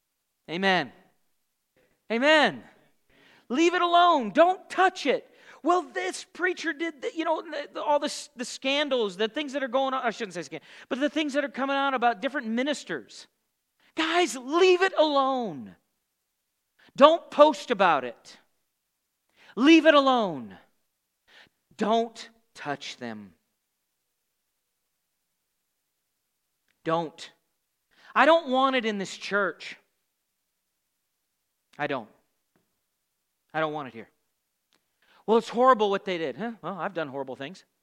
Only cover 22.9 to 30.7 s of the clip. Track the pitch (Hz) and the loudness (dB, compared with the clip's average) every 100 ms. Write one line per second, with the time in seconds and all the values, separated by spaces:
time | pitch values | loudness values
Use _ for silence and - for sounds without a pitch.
22.9 | - 120 107 101 85 _ _ _ _ _ | -14 -14 -14 -18 _ _ _ _ _ _
23.9 | _ _ _ _ _ _ _ _ _ _ | _ _ _ _ _ _ _ _ _ _
24.9 | _ _ _ _ _ _ _ _ _ _ | _ _ _ _ _ _ _ _ _ _
25.9 | _ _ _ _ _ _ _ _ _ - | _ _ _ _ _ _ _ _ _ -4
26.9 | 165 160 - - _ _ _ _ _ _ | -2 -4 -10 -20 _ _ _ _ _ _
27.9 | _ - 214 269 330 302 254 269 262 220 | _ -4 2 4 4 2 0 2 0 -2
28.9 | 202 185 - - 202 190 - - - _ | -4 -8 -10 -4 -2 -2 -6 -14 -20 _
29.9 | _ _ _ _ _ _ _ _ | _ _ _ _ _ _ _ _